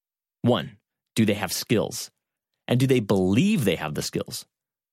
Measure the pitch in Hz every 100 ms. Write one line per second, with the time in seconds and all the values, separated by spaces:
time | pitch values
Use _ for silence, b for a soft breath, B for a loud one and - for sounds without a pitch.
0 | _ _ _ _ 120 113 101 - _ _
1 | _ - 107 101 95 - - 110 64 -
2 | - _ _ _ _ _ - 123 131 127
3 | 104 101 92 104 196 214 101 82 78 76
4 | 82 - - - - _ _ _ _